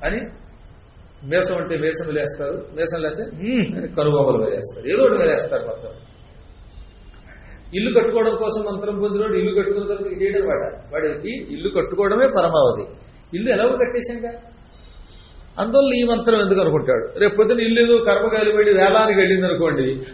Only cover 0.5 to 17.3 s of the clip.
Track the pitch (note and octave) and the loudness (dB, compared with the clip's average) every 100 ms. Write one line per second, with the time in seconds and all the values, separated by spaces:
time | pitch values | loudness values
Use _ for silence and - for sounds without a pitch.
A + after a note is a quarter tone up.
0.5 | - - - - - - - C#3 E3+ F3+ | -20 -20 -20 -20 -20 -20 -18 -2 0 0
1.5 | F3+ D#3 D#3+ D#3 D#3+ D#3+ D3 - - C#3+ | -2 -4 -2 -2 -4 -6 -4 -4 -6 -8
2.5 | F3+ - D3+ E3 E3+ D#3 D3 B2 D#3 G3+ | -8 -10 -6 -6 -4 -6 -6 -10 -8 -4
3.5 | B3+ F#3 - - - D3 C#3+ C3+ A#2+ G#2+ | -2 -2 -4 -6 -2 0 2 2 2 0
4.5 | G2 - - C3 G#3 C4+ - E3 D3 - | -4 -8 -10 -4 2 4 4 2 0 -2
5.5 | C3 - - A2 - - - - - - | -6 -6 -10 -14 -18 -20 -20 -20 -20 -20
6.5 | - - - - - - - - - - | -20 -20 -20 -20 -20 -20 -20 -20 -20 -20
7.5 | - - F#3 A#3 A#3 A3 A3+ A3 G#3 G#3+ | -20 -10 -4 2 2 2 2 0 0 -2
8.5 | G#3+ G#3 F#3+ G#3 G3 G#3 G3+ G#3+ F#3+ - | -4 -6 -6 -6 -4 -2 -2 -2 0 0
9.5 | F#3 G3 G3+ G3+ G3 G3 F3+ G3 G3 F#3+ | 0 0 -2 -4 -6 -6 -4 -2 0 0
10.5 | - - - - D3 D#3 - G#3 B3 - | -2 -4 -10 -10 -4 -4 -4 -8 -10 -10
11.5 | D3 F#3 F#3+ - F3+ G3 A3 C4 G3+ E3 | -8 -4 -2 -4 -2 0 2 2 2 2
12.5 | D#3+ B2+ A2 G2 - - - - F3 A#3 | 4 2 2 -6 -14 -20 -20 -12 -6 -2
13.5 | G3+ A#3+ B3+ A#3+ A#3+ A#3 A#3 A#3 A#3+ - | 0 0 0 -2 -2 -6 -8 -10 -12 -20
14.5 | - - - - - - - - - - | -20 -20 -20 -20 -20 -20 -20 -20 -20 -20
15.5 | - G#3+ C4+ C#4 B3 A#3+ A3+ A3+ A3 G3 | -8 0 2 2 2 0 0 2 2 4
16.5 | F#3+ E3 D3 B2+ A#2+ A2+ - G3+ | 2 2 0 0 0 -2 2 2